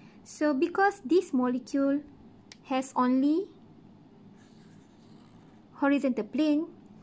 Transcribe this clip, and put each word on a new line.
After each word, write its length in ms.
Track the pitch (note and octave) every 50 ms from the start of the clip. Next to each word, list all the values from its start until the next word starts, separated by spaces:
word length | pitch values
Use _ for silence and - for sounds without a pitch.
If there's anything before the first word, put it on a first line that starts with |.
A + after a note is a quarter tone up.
| - - - - -
so 300 | - - - D#4 D4+ C#4+
because 460 | C4 E4+ E4+ - G4 G4 G4+ G4 - -
this 260 | B3 D#4+ F#4+ F4+ -
molecule 680 | C#4 B3+ B3 B3 B3 B3+ - - - C#4 C#4 C#4 C#4+ D4 - - - - - - - - - - - - -
has 260 | - C4 C4+ C4 - -
only 520 | B3+ B3+ B3 B3+ C4 C#4 D4 D#4 F4+ G4+ - - - - - - - - - - - - - - - - - - - - - - - - - - - - - - - - - - - - - - - - - - - - - -
horizontal 520 | - C#4+ C#4 C#4+ C4+ C#4 C4 B3 A3 G#3+
plane, 420 | - - B3 D#4 D4+ D4 D4+ E4+ - - - - - - -